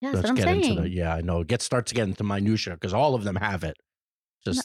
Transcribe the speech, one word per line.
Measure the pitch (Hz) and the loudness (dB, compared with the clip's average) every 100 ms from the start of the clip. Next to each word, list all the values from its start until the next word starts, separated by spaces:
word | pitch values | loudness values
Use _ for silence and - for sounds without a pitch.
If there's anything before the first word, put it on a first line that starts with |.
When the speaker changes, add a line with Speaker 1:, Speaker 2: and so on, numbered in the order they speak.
Speaker 1:
Yeah, | 262 | -2
that's | 214 | 0
Speaker 2:
Let's | |
Speaker 1:
what | 214 | 2
I'm | 254 | 2
Speaker 2:
get | 349 392 311 | 4 4 2
into | 185 | 2
the, | 165 | 0
Speaker 1:
saying. | 90 | -2
Speaker 2:
yeah, | 82 82 | -2 -2
I | |
know. | 85 85 | 0 -2
It | 82 | 0
gets, | 120 | -2
starts | - 123 117 | 0 -2 0
to | 117 | 0
get | 101 | 0
into | 98 | -2
minutia | 104 101 101 110 98 87 | -2 0 2 2 -2 -6
'cause | 95 | -2
all | 104 147 127 | 2 2 2
of | |
them | 101 92 | -2 -2
have | 104 90 | -2 -2
it. | 80 - _ _ _ _ _ _ | -6 -8 _ _ _ _ _ _
Just | - 254 | -4 -4